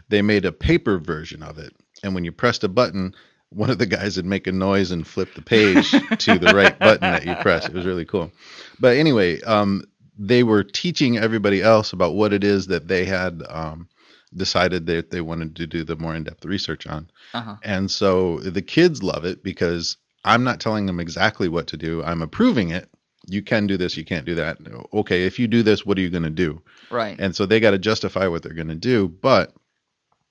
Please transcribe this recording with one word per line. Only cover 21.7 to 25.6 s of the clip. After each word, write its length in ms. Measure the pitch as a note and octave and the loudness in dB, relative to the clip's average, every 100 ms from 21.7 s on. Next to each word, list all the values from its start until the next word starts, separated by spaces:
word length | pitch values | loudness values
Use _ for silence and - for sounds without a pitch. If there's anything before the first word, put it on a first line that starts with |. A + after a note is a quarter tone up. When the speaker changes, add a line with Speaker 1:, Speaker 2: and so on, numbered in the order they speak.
| D#2 | -8
Speaker 1:
do. 260 | E2 E2 | -6 -6
I'm 180 | D#2 E2+ | -4 -6
approving 500 | D#2+ - B3 D3 E2+ | -4 0 2 2 -2
it. 180 | F2 - _ _ _ - | -4 -10 _ _ _ -8
You 120 | G2 | -8
can 260 | F#2+ A#2 G2+ | -2 -2 0
do 100 | G2 | -2
this, 180 | F2+ - | -4 -6
you 80 | D#2 | -8
can't 200 | F2 D#2 | -6 -4
do 100 | E2 | -4
that. 220 | D#2 - D2+ - - | -4 -8 -14 -18 -8
Okay, 320 | G#2+ G2+ F2+ F#2 | -4 0 0 0
if 140 | - | -2
you 80 | A#2+ | 0
do 160 | A#2 | 2